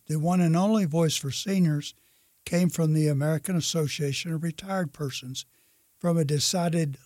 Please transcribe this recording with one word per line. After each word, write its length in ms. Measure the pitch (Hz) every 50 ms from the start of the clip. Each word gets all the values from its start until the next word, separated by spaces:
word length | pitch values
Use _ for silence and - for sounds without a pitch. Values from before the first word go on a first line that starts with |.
| _ -
the 100 | 151 151
one 220 | 147 170 180 180
and 160 | 175 165 160
only 280 | 170 190 208 220 220 196
voice 320 | 156 147 170 165 156 147
for 140 | - - 139
seniors 640 | 127 - - 196 196 190 175 160 151 147 143 - - _ _ _ _ _ _ _ _ _ _
came 260 | - 175 175 180 165
from 240 | - - 165 156 156
the 140 | 156 151 151
American 460 | 147 135 147 151 160 151 - - 185
Association 760 | 170 - - - 165 156 135 - - 147 139 135 - - 175
of 100 | 160 156
Retired 480 | 160 170 160 - 185 190 196 190 180 139 -
Persons, 500 | - 151 135 131 - - 123 131 - - _ _ _ _ _ _ _ _ _ _ _
from 160 | - 175 170
a 80 | 165 160
decided 720 | 139 151 143 - - - 180 170 175 160 170 160 147 131 - -